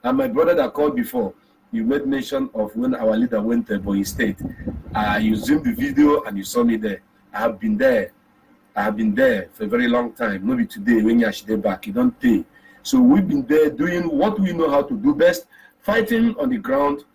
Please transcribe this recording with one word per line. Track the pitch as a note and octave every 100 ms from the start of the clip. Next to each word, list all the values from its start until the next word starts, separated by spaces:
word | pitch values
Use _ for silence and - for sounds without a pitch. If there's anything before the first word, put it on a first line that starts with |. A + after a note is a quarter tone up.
And | A#3+ C4
my | A#3
brother | C#3+ E3
that | F3 -
called | - -
before, | B3 - - G2 - _ _ _
you | A2+
made | A2+ C#3 C3
mention | C#3 A#2+ C3+ C3+
of | A2+ G#2 A2+
when | B2+
our | B2+ A2 A2
leader | A#2+ A2
went | G#2+ A#2 A2+
to | G2+
Ebonyi | F#2+ G2 G2
State. | - - - - - - - -
Uh, | G#2+ G#2+ G#2+
you | A2
zoomed | A2 B3 D4+
the | B3
video | A2 C#4+ C4+ D3 D3
and | - G2+
you |
saw | F#2+ B2
me | A#2 A2
there. | G#2+ F#2+ _ _ _
I | G#2
have | A#2 G#2
been | A2 G#2
there. | C3 A#2 F#2+ _ _ _ _ _ _ -
I |
have | A3 A2
been | A2 G3+
there | C4 A3+ -
for | -
a | A3
very | A#2+ A#2+
long | A#2+ A#2+
time. | - A2+ F#2+ G2
Maybe | B2
today | - - G2+ A2+
when | G#2+ A#2
you | A2
are | G2+ G#2 G#2+
back, | G2+ F#2 -
you |
don't | G#3 B3+ -
pay. | C4 A3 - _ _ -
So | - -
we've | B2 F3 F#3
been | C#3+ B2+
there | D#3 D3+
doing | - E3+ F3 E3+ C4+
what | G#3 G#3
we | F#3
know | E3+ D#3
how | C#3+
to | C#3+
do | A2 B2+
best, | D3 E3+ F3 - - - _
fighting | - A3 A3 A3+ A#3 A3+
on | C#4+
the | A#3
ground | G3 C3+ C#4+ C#3+ -